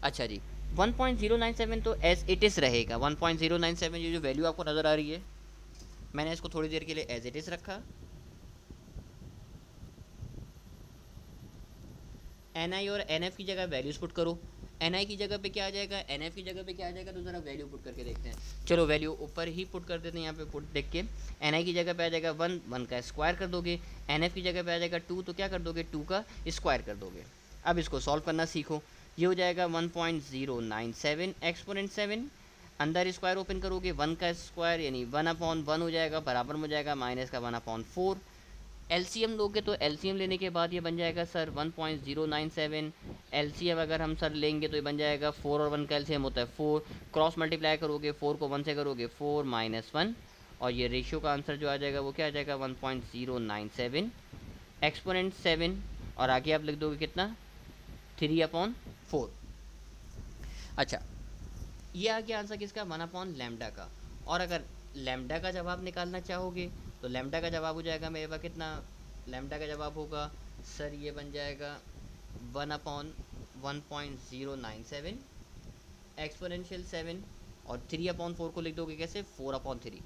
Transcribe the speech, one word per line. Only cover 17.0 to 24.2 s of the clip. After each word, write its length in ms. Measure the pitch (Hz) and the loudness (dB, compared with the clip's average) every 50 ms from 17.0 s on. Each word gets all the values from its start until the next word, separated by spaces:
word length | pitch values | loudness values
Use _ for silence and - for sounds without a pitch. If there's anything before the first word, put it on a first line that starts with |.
| 185 190 | -8 -8
तो 100 | 185 180 | -8 -8
ज़रा 180 | 170 185 175 175 | -6 -6 -6 -6
value 260 | 156 143 139 147 151 139 | -6 -6 -6 -6 -8 -8
put 160 | - 139 - | -10 -10 -10
करके 200 | 131 123 - 123 | -10 -8 -6 -6
देखते 260 | 123 127 - - 120 | -4 -4 -4 -4 -4
हैं। 360 | 110 - - - - - - - | -6 -6 -6 -8 -6 -6 4 6
चलो 180 | 175 170 165 | 8 8 8
value 260 | 147 151 151 156 156 160 - | 8 6 4 4 0 -2 -4
ऊपर 260 | 151 143 - - 165 170 | -6 -6 -4 -2 -2 -2
ही 180 | 160 175 190 | -2 -4 -4
put 200 | 180 - 180 170 175 | -4 -4 -8 -4 -4
कर 100 | 175 165 | -4 -4
देते 200 | 165 170 165 170 | -4 -4 -4 -4
हैं, 60 | 160 | -4
यहाँ 120 | 160 156 156 | -4 -4 -6
पे 80 | 156 | -6
पुट 180 | 151 - 143 151 156 - | -6 -6 -8 -8 -2 -2
देख 160 | 147 143 - | -2 0 0
के। 120 | - 165 190 220 - - - - - - | 0 -2 -2 -2 -4 -6 -6 -8 -6 0
एनआई 220 | - 151 151 160 170 | 2 4 4 6 4
की 100 | 180 170 | 4 4
जगह 200 | 175 175 170 175 | 4 4 2 4
पे 120 | 170 170 | 2 2
आ 40 | 165 | 4
जाएगा 220 | 165 165 160 165 156 | 4 4 2 2 2
वन, 260 | 156 165 175 185 175 - - | 4 2 2 2 0 -4 -4
वन 160 | 120 127 123 | -4 -2 -2
का 140 | 113 123 123 | 0 -2 -2
square 340 | 123 - - - 147 165 180 | -2 -4 -2 2 2 2 4
कर 120 | 175 196 180 | 2 0 0
दोगे, 320 | 175 175 175 175 170 170 - - - - - - | 0 0 0 0 0 -2 -2 -8 -10 -10 -2 0
एनएफ़ 240 | 147 151 | 2 4